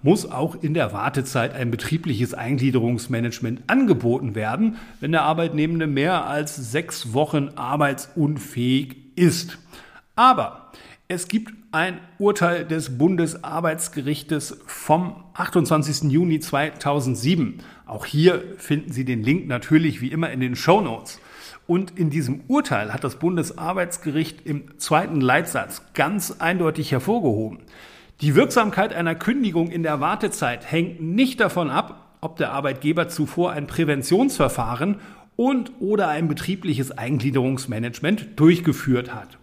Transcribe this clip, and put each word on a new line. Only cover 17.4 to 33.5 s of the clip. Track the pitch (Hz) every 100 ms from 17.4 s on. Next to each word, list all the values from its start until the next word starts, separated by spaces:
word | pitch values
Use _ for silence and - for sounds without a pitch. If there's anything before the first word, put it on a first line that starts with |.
| 117 - - - -
Auch | 107 -
hier | 143 175 165 - -
finden | - 147 156
Sie | 127 127
den | 120
Link | 110 170 156
natürlich | 123 - 156 165 110
wie | 123
immer | 156 165
in | 127
den | 127 127
Shownotes. | - 196 165 113 - - - - - - -
Und | 175 190 -
in | 160
diesem | 151 123 147 -
Urteil | 143 147 113 107
hat | 107
das | 131 -
Bundesarbeitsgericht | 165 175 - - 160 185 175 - 160 147 160 - -
im | 143 - -
zweiten | - 156 196 160
Leitsatz | 127 143 165 127 98 - -
ganz | - 143 208 - -
eindeutig | 165 180 165 160 151
hervorgehoben: | 131 - 233 151 107 214 - - - - - - _
„Die | 147
Wirksamkeit | 147 277 247 214 185 214
einer | 170 170
Kündigung | 165 - 269 220 165 170
in | 170
der | 160 147
Wartezeit | 151 208 208 - 131 120 -
hängt | 156 175 170
nicht | 160 196 262 -
davon | 208 - 156
ab, | 143 - - - _
ob | 160 -
der | 127
Arbeitgeber | 123 139 131 147 165 165
zuvor | - 147 - 175